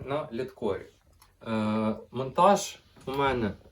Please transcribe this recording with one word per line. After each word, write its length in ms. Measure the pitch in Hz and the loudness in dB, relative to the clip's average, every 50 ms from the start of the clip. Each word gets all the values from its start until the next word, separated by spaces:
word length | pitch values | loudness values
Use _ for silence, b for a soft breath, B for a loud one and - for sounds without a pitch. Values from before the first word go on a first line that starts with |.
| 135 | -6
на 220 | 127 139 151 147 - 117 | -6 -4 -4 -4 -6 -6
літкорі. 520 | 113 131 - - - 120 104 95 92 - - - _ _ _ _ _ - _ _ _ - | -8 -8 -8 -8 -6 -4 -4 -4 -4 -8 -14 -20 _ _ _ _ _ -20 _ _ _ -8
Е, 480 | 117 113 110 107 107 107 110 107 110 107 - - - | -4 -2 -2 0 0 0 0 0 0 -2 -4 -8 -8
монтаж 680 | - 123 135 135 - 170 180 196 202 190 - - - - - _ _ - - | -6 -6 -6 -2 4 6 8 8 6 6 2 -4 -12 -16 -20 _ _ -14 -10
у 60 | 131 | -6
мене, 420 | 131 143 139 139 131 123 110 98 92 - - - | -2 0 0 2 2 0 0 -2 -4 -8 -14 -14